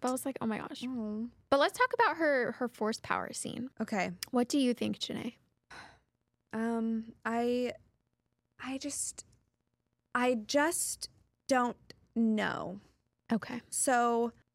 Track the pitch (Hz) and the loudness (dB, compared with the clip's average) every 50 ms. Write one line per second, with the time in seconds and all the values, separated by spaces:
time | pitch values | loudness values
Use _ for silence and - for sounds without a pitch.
0 | - 254 254 262 - 269 269 - - 226 214 208 - - 302 - 240 254 262 240 | -2 -2 -2 -2 -4 -6 -6 -4 -4 -2 -2 -4 -6 -8 -10 -8 -8 -6 -6 -6
1 | 220 214 214 214 233 240 - _ _ _ 277 277 294 359 - - 494 494 - - | -4 -4 -4 -6 -6 -8 -10 _ _ _ 4 4 4 4 4 4 2 2 4 4
2 | 466 359 311 320 330 302 285 254 240 - 233 - 247 233 - - 214 214 226 - | 4 4 4 4 2 4 4 4 2 0 -2 -4 -4 -6 -4 -2 -2 -2 -2 -4
3 | - - - 92 90 - - - - - - - - 262 - _ 233 - 220 196 | -4 -4 -2 -2 -2 -4 -6 -8 -8 -6 -6 -8 -8 -10 -6 _ -6 -2 0 -2
4 | 180 190 175 - - - - 240 247 - - 285 262 247 233 - 220 214 202 - | -2 -2 -4 -8 -8 0 2 2 2 2 2 2 4 4 2 2 0 -2 -2 -4
5 | - - - - - 240 - _ _ _ _ _ _ _ - - - - - _ | -6 -6 -6 -6 -6 -8 -10 _ _ _ _ _ _ _ -20 -20 -20 -20 -20 _
6 | _ _ _ _ _ _ _ _ _ _ - 220 226 233 233 233 226 226 226 220 | _ _ _ _ _ _ _ _ _ _ -6 -4 -2 0 0 0 0 0 -2 -2
7 | 226 226 - - _ 226 226 233 240 240 247 247 247 240 - - - _ _ _ | -4 -8 -14 -8 _ -2 0 0 2 2 2 0 0 -2 -4 -8 -16 _ _ _
8 | _ _ _ _ _ _ _ _ _ _ _ - - 254 262 269 - 285 277 - | _ _ _ _ _ _ _ _ _ _ _ -14 -10 -8 -8 -6 -6 -6 -6 -6
9 | - - - - - - _ _ _ _ _ _ _ _ _ _ _ _ _ _ | -6 -6 -8 -12 -18 -20 _ _ _ _ _ _ _ _ _ _ _ _ _ _
10 | _ _ - 247 247 247 254 226 214 - - 285 294 330 349 - - - - - | _ _ -2 2 2 2 2 0 -2 0 2 4 4 4 2 0 -2 -4 -4 -6
11 | - - - _ _ _ _ _ _ - 269 254 247 240 - - _ _ - - | -10 -12 -14 _ _ _ _ _ _ 0 2 2 4 2 -2 -6 _ _ -20 -20
12 | _ _ _ 226 226 220 220 214 196 175 - - 156 170 190 208 - _ _ _ | _ _ _ 2 2 4 4 2 2 0 -2 -4 -6 -8 -10 -12 -16 _ _ _
13 | _ _ _ _ _ - 233 214 - - 254 240 - - - - - 277 254 240 | _ _ _ _ _ -2 -2 0 0 -4 -8 -10 -10 -8 -4 -2 2 2 4 4
14 | 240 240 233 233 233 233 - - _ _ _ | 4 4 2 2 0 -2 -4 -10 _ _ _